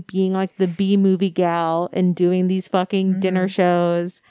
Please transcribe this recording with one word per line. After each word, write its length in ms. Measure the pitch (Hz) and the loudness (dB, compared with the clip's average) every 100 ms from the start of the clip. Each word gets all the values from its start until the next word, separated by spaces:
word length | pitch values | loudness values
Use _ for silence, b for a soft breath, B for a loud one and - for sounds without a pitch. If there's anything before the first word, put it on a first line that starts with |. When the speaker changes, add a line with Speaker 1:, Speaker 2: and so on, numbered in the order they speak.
| - | 0
Speaker 1:
being, 240 | 185 190 | -2 0
like, 240 | 190 190 - | 0 -4 -2
the 100 | 185 | -2
B 280 | 165 196 202 | 0 0 2
movie 340 | 196 185 190 | 2 2 0
gal 580 | 170 175 170 165 165 175 | 0 0 0 0 -2 -2
and 240 | - 180 165 | 0 0 2
doing 320 | 175 185 185 | 0 2 0
these 200 | 190 - | -2 -2
fucking 420 | 185 185 196 190 | -4 -2 -2 -2
Speaker 2:
Mm-hmm. 60 | 185 | -2
Speaker 1:
dinner 280 | 190 185 185 | 0 0 -2
shows. 760 | 196 180 175 175 175 175 - b | 0 2 2 2 0 -4 -10 b